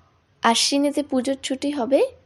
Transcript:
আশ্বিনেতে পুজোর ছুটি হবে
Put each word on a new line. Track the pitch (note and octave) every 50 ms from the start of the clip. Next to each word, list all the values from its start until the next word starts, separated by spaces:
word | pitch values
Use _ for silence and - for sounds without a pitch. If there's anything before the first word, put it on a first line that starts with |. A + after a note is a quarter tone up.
| _ _ _ _ _ _ _ _
আশ্বিনেতে | - A#3 A#3 - - - C#4+ C#4 C#4+ C#4+ C4+ D4+
পুজোর | D4 - C4+ B3+ A#3+ C4+ C4+ C4+
ছুটি | - - C4 C4+ C#4+ C#4+
হবে | D4 C#4+ A3+ C4 C4 E4+ B4+ C5 - - _